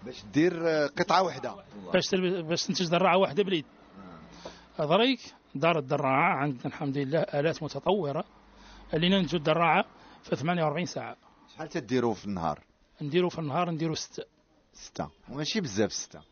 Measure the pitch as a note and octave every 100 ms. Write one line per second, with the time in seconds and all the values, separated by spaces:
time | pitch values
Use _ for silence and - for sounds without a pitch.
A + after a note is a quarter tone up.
0 | - B2+ G#2+ B2+ E3+ E3+ E3 D#3 D3 -
1 | F3 E3+ F#3 C#3 B2+ G#2+ - - F#3 F3+
2 | - F#3+ F3+ F#3 D#3+ E3 - F3+ F3+ F3
3 | F3+ F3+ F#3+ D#3 F#3+ F3+ C#3 - - F#2+
4 | F#2+ E2 - - - - - - D3+ F3+
5 | B3 B3+ - - _ C#3+ D#3+ E3+ C3 C#3+
6 | C3+ C3+ E3+ D#3 C#3+ B2+ D3 - D3 C3+
7 | C3+ D#3+ - D3 D3+ D#3 D3 C#3 D#3+ G3+
8 | D3+ C#3 - - - - - - - D#3+
9 | E3+ G3 E3 E3+ D3 D#3 E3+ D#3+ - -
10 | - - - - D3+ F3 D#3 D3 E3+ -
11 | A2+ A#2 _ _ - - D#3 E3+ A#2 B2+
12 | A#2+ G#2 G2+ F#2+ E2 D2+ _ _ _ _
13 | D3+ E3 F3+ - D#3 C#3 F3 D#3+ D#3+ D#3
14 | - - - _ _ _ _ - - -
15 | D2 - - B2 D3+ A3+ D#3+ G2 G#2 -
16 | - D#2 D2+